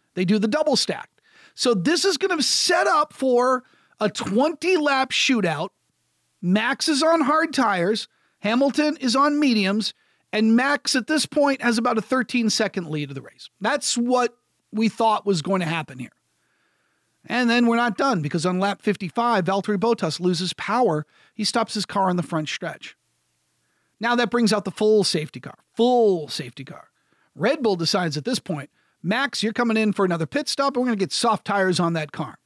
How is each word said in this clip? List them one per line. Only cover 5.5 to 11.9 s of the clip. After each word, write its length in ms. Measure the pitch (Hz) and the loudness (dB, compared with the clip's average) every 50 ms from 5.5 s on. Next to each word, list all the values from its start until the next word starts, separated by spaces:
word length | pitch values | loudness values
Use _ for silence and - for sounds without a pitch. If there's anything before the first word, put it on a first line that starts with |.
| 151 147 175 196 _ _ _ _ _ _ _ _ _ _ _ _ _ _ | -2 -4 -6 -10 _ _ _ _ _ _ _ _ _ _ _ _ _ _
Max 460 | - 175 185 214 226 247 269 - - | 0 0 2 2 2 0 -2 -2 -2
is 140 | 330 302 262 | -2 0 2
on 200 | 320 320 330 330 | 2 4 4 4
hard 340 | 277 254 302 311 330 320 254 | 2 2 2 2 0 0 0
tires. 520 | 277 247 214 196 180 170 196 226 208 - - _ _ _ _ _ _ | 0 2 2 2 2 2 0 0 -2 -4 -10 _ _ _ _ _ _
Hamilton 580 | - 208 233 254 277 277 - 302 302 302 311 | -2 -2 0 2 2 2 2 2 0 0 0
is 180 | - 262 240 214 | -2 -2 0 2
on 240 | 269 285 294 294 294 | 2 2 2 2 2
mediums. 560 | 302 262 233 214 190 190 202 220 202 - - _ _ _ _ _ _ _ | 2 4 4 2 2 0 0 -2 -4 -6 -8 _ _ _ _ _ _ _
And 240 | - 214 220 220 226 | -2 2 4 4 4
Max 400 | 247 262 277 285 277 - - - | 4 4 2 0 -2 -2 -2 -2
at 120 | 262 226 | -2 0
this 180 | - 311 294 - | 0 -2 -2 -2
point 380 | - - 302 285 277 269 247 - | 0 0 2 2 2 2 0 0
has 160 | 240 226 247 | 0 0 2
about 180 | 226 247 | 0 0